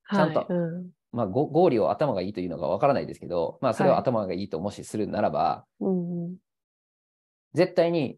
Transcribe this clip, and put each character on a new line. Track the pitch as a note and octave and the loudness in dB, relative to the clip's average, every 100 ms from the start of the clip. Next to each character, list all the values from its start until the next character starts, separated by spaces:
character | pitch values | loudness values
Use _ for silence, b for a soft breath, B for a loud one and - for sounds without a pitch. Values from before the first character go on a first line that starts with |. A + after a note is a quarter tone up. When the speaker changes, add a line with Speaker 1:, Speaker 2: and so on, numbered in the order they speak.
Speaker 1:
は | - G3+ D#3+ | -4 2 4
い。 | |
Speaker 2:
ち | D#3 | 2
ゃ | |
ん | - | 0
と、 | |
Speaker 1:
う | |
ん。 | F3 E3+ F3 F3+ _ _ | -2 -2 -6 -12 _ _
Speaker 2:
ま | A2+ | -4
あ、 | G2+ | 0
ご-、 | A#2 D3+ | 0 2
合 | D3 F3+ | 4 4
理 | A#2 | 4
を | E2 | 2
頭 | G2+ D3 | 2 0
が | G2 | 0
い | F#2 | -2
い | |
と | F#2 | -4
い | F2+ | -6
う | |
の | D2+ | -4
が | C#2+ | -2
わ | G2 | 2
か | C#3+ | 2
ら | |
な | A2 | 2
い | D#2 | -2
で | |
す | E2 | -10
け | - | -6
ど、 | F2 D#2+ - | -2 -2 -2
ま | C3 | -4
あ、 | |
そ | A2 | 2
れ | F#3+ | 2
を | - | 4
頭 | C3 A#2 F#2+ | 2 -2 -2
が | |
い | F2+ | -4
い | G2 | -6
と | D#2+ | -6
も | G2+ | -6
し | G2 | -8
す | E2 G#2+ | -8 -6
る | F#2+ | -4
な | G2+ | 0
ら | G2+ | 0
ば、 | D2+ | 2
Speaker 1:
は | D#2+ - - _ | 0 -2 -8 _
い。 | G3+ | -2
う | |
ん | F3+ F3 F3 E3+ | -2 -2 -6 -8
う | |
ん。 | F#3 _ _ _ _ _ _ _ _ _ _ _ | -10 _ _ _ _ _ _ _ _ _ _ _
Speaker 2:
絶 | C#3+ F3+ | 0 2
対 | F3+ E3+ | 4 2
に | E3+ C3 | 2 -2